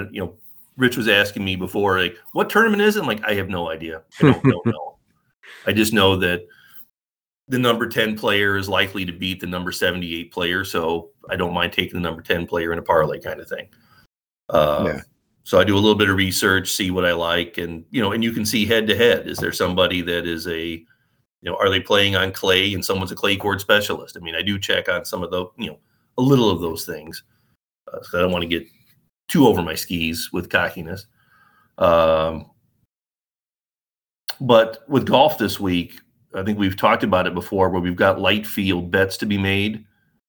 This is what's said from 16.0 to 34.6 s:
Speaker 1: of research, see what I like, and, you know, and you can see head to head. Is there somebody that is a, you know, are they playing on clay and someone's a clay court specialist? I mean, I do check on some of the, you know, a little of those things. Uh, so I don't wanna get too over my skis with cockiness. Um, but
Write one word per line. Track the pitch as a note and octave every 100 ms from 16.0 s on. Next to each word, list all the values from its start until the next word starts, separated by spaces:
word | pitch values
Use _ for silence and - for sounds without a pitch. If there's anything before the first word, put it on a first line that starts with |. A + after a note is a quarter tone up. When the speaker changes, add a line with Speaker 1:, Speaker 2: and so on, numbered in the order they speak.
| G2+
Speaker 1:
of | G2
research, | F#2+ F#2 G#2 F#2+ F#2
see | - F#2+
what | F#2 F2+
I |
like, | E2+ E2+ E2+ E2+ -
and, | E2+ E2+ -
you | A2+
know, | G2+
and | A2+
you | A#2
can | A#2 G#2+
see | A2+ G2+
head | A2+ G#2+
to | G2
head. | A#2+ - -
Is | -
there | F#2+
somebody | - F2+ F2+ F2+ F2+
that | F2 F2 E2+
is | E2 F2
a, | E2 E2+
you | E2 _ _ _ _ _ _
know, | F2+ F2+
are | G2+
they | F#2+
playing | - G#2 G2+ F#2+
on | F#2+
clay | - G2 F#2 G2 F#2+
and | E2+
someone's | F#2+ F2+
a | -
clay | G2+ G2
court | G#2 G2
specialist? | - G#2 G#2 D#2+ - -
I |
mean, | E2 E2
I |
do | F#2 G2
check | G2 F#2 F2
on | F2+
some | F2 F#2+
of | E2+
the, | F2+ F2+ -
you | F#2+
know, | D2 _ _ _ -
a |
little | C3 C3+ A2
of | F2
those | E2+ D#2+ -
things. | D#2 D#2+ - _ _ _ _ _ _ -
Uh, | -
so | - F2
I |
don't | F2+
wanna | F2 E2+
get | E2+ - _ _ _ _ _ -
too | E3+ B2+
over | F2+
my | E2
skis | D#2 - F2 E2 E2 -
with | F#2 E2+
cockiness. | G2 E2 - D#2+ F#2+ - _ _ _ _ _ _ -
Um, | F2 E2 D#2+ D#2+ D#2+ D#2 - _ _ _ _ _ _ _ _ _ _ _ _ _ _ _ _ _ - -
but | C3 A2+